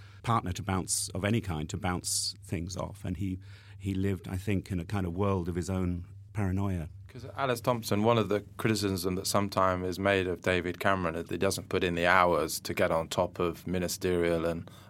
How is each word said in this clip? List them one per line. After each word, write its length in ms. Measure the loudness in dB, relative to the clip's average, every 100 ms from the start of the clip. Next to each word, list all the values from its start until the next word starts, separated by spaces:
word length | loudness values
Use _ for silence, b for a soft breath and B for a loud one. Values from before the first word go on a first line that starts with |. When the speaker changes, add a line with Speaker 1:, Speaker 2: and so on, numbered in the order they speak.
| B B
Speaker 1:
partner 300 | 0 0 0
to 100 | -4
bounce, 480 | -2 -2 0 -4 -4
of 100 | -2
any 160 | 0 0
kind, 260 | -2 -4 -4
to 80 | -4
bounce 580 | -2 -2 -2 -4 -4 -8
things 320 | -8 -6 -6 -6
off. 260 | -8 -8
And 120 | -6 -4
he, 200 | -4 -6 B B B B
he 140 | -4
lived, 320 | -2 0 -2 -4
I 80 | -4
think, 340 | -2 -2 -2
in 80 | -4
a 40 |
kind 220 | -2 -2 -2
of 80 |
world 340 | 0 0 0 0
of 60 |
his 140 | -2 -2
own 360 | 0 0 -2 -6 -16 -10
paranoia. 560 | -4 0 0 0 -2 -6 -12 -16
Speaker 2:
'Cause 140 | -14 -10 -2
Alice 240 | -2 0
Thompson, 420 | 0 -2 0 4
one 160 | 6 6
of 100 | 4
the 140 | 0 -2 0
criticisms 600 | 2 2 2 0 0 -2
that 100 | 0
sometimes 580 | 0 2 2 4 2 -2
is 120 | 0
made 260 | 4 4 2
of 160 | 0
David 380 | 2 2 0 0
Cameron 340 | 2 2 0
is 120 | -2 -4
that 80 |
he 40 | 0
doesn't 300 | 0 0 -2
put 160 | 0
in 100 | 2
the 120 | 4 6
hours 520 | 8 6 4 0 -4
to 140 | -4
get 160 | 0 2
on 160 | 2 0
top 320 | 0 0 0
of 260 | -2 -2 -4
ministerial 760 | -2 -2 -2 0 2 2 2 0
and 220 | -4 -8 B